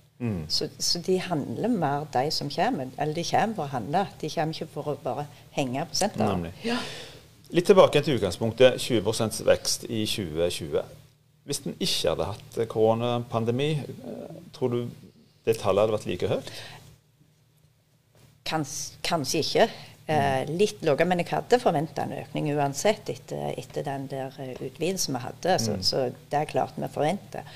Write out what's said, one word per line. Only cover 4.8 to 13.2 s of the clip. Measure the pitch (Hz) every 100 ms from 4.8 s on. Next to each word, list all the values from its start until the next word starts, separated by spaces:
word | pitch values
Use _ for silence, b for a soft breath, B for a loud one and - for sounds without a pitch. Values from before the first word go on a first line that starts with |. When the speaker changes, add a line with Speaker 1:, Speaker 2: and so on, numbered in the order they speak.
| 143
Speaker 2:
å | 139
bare | 135 131 143 B B
henge | - 131 131
på | 165 180
senteret. | 202 - -
Speaker 1:
Nemlig. | 95 82 -
Speaker 2:
Ja. | 226 240 B B B B B - -
Speaker 1:
Litt | 165 175
tilbake | 185 143 147
til | 156 120
utgangspunktet, | 95 - 113 104 127 -
tjue | - 107
prosent | 98 110 110 -
vekst | 95 90 - - -
i | 113 107
tjue | - 87 78 87
tjue. | - 80 87 - - - _ _ _ 139
Hvis | 139
den | 170 -
ikke | 185 - 87
hadde | 78 82
hatt | 104 - - 113
koronapandemi, | 113 110 113 120 120